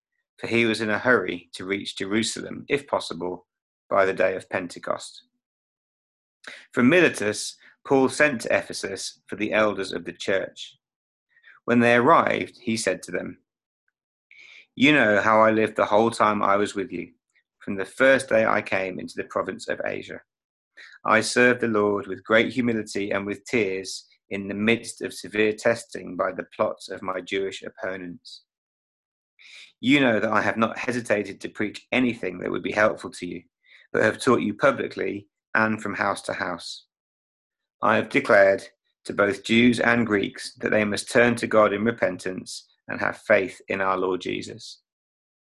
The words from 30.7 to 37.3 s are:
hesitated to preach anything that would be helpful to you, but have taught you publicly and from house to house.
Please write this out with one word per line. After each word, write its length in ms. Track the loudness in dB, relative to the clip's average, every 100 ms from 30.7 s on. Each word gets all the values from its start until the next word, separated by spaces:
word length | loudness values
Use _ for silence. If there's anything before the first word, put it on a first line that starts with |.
| -2
hesitated 640 | -4 -4 -2 -2 -2 -8
to 80 | -14
preach 380 | -8 -8 -8 -4
anything 480 | 0 0 -2 -6 -6
that 120 | -6
would 120 | -4
be 80 | -4
helpful 380 | 2 2 0 -8
to 140 | -12 -10
you, 180 | -12 -14 _ _ _ _
but 80 | 0
have 180 | 2 2
taught 220 | 2 2
you 100 | 2
publicly 760 | 0 0 2 -4 -6 -6 -6 -12 _ _
and 280 | 0 0 -2
from 120 | -6
house 260 | -4 -2 -2
to 120 | -6
house. 500 | -6 -6 -8 -12 -16 _ _ _ _ _